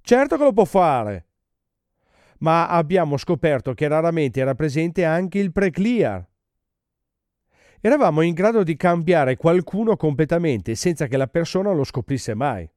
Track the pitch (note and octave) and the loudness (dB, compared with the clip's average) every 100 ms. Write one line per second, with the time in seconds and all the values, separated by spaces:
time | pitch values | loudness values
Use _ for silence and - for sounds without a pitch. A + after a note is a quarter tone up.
0 | - A#3+ C#4 D#4+ C#4+ G#3+ G3 G3 F3 C3+ | 4 2 4 2 2 4 2 4 2 2
1 | G#2+ F#2+ - _ _ _ _ _ _ _ | -2 -6 -12 _ _ _ _ _ _ _
2 | _ _ _ _ D#3 E3 E3+ E3+ D3+ F#3 | _ _ _ _ 0 2 2 0 0 0
3 | D#3+ C#3+ - E3 E3 C#3 B2 B2 D3 D3+ | 0 -2 -2 0 0 0 -2 -4 0 0
4 | E3 E3 C#3+ B2 C3 C3 D#3 C3+ E3+ E3 | 0 0 -2 -2 -2 -2 -2 -2 -4 0
5 | E3 D#3+ F#3 G3 G3+ F3+ G3 D3 G#3 A#3+ | 0 0 -2 -2 -2 0 -2 0 -2 0
6 | C#3 F#2+ F2 _ _ _ _ _ _ _ | -2 -4 -12 _ _ _ _ _ _ _
7 | _ _ _ _ _ _ _ _ G#3+ D4 | _ _ _ _ _ _ _ _ 2 4
8 | A3 D3+ E3 E3 G3+ A3+ E3+ D#3 F#3 F3 | 4 2 0 2 2 2 0 0 0 0
9 | E3 E3+ C3+ B2+ D#3+ F3+ - F#3+ A3+ G3+ | 2 2 2 0 2 0 0 -4 -2 0
10 | D#3 C#3 D#3 E3+ E3+ A#2 F2+ A2 F#3 E3 | 0 0 0 0 0 -2 -4 -4 -2 -2
11 | C#3 C3+ C3 E3+ E3+ F#3 G3+ F3 C3+ - | -2 -2 -2 -2 -2 -2 0 -2 -2 -6
12 | - C3+ - G#2+ C#3+ G#2+ D#2+ | -6 -6 -6 -4 -4 -4 -10